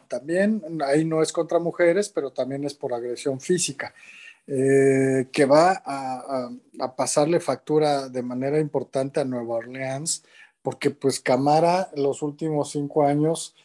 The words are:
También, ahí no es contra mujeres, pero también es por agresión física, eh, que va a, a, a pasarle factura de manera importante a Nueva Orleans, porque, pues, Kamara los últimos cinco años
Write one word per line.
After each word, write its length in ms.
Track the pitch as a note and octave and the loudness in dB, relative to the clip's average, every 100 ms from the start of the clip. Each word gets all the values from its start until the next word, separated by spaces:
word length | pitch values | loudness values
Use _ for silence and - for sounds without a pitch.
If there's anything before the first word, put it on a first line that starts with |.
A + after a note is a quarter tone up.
| - | -8
También, 540 | B2 C#3 F3+ G3+ A3 - D#3+ C#3 | -8 -2 0 2 0 -4 -4 0
ahí 180 | D3 | 2
no 180 | D#3+ D#3+ | 2 0
es 120 | D#3 | 0
contra 260 | - D#3+ E3+ | 0 0 0
mujeres, 480 | E3+ D#3+ F3 F3 G3+ | 0 2 2 2 0
pero 240 | - C#3 | -4 -6
también 320 | - B2+ C#3 | -4 -6 -4
es 100 | C#3+ | -6
por 200 | - C3+ | -6 -6
agresión 480 | A#2+ B2 A#2+ C#3+ C3 | -6 -6 -6 -4 -4
física, 520 | - F3+ - C3+ - - - - - - - | 0 0 -2 -6 -12 -14 -20 -20 -20 -20 -6
eh, 800 | C3+ C3+ C3+ C3+ C3+ C3+ C3+ B2+ | 0 4 6 6 4 4 2 0
que 140 | - C3+ | 2 6
va 260 | D3 F3 | 6 6
a, 100 | F#3+ - | 2 -4
a, 640 | C#3 C3 B2+ - C3 B2 B2 _ - | -8 -6 -8 -6 -6 -6 -12 _ -8
a 160 | B2+ - | -6 -4
pasarle 440 | C3 - D3 E3+ | -2 0 2 2
factura 680 | - B2+ - D3+ D3+ C#3+ C3 | 0 -4 0 2 2 0 -4
de 140 | B2+ | -8
manera 360 | B2 B2 C3+ D3+ | -6 -4 -2 0
importante 600 | D3+ C3+ B2 C3+ C3+ D#3 | 0 -4 -4 -4 -2 -2
a 60 | C3+ | -4
Nueva 300 | B2 A#2 A#2 | -4 -4 -6
Orleans, 680 | A#2 C3 C3 C3+ D#3+ - _ - - _ | -6 -8 -8 -6 -6 -8 _ -20 -20 _
porque, 280 | - - C#3+ | -10 -4 -4
pues, 300 | - C3+ - | 0 -2 0
Kamara 720 | - B2+ C#3+ D3+ E3+ F3+ F#3 D3 | 0 2 4 4 4 2 -2 -2
los 260 | C#3 C3 | -2 -2
últimos 500 | D3+ C#3+ D#3+ D3+ C3+ | -6 -6 -4 -2 -4
cinco 340 | D3 C#3+ D#3 C#3+ | -6 -2 2 2
años 500 | D3 D3+ E3 - _ | 2 0 -2 -8 _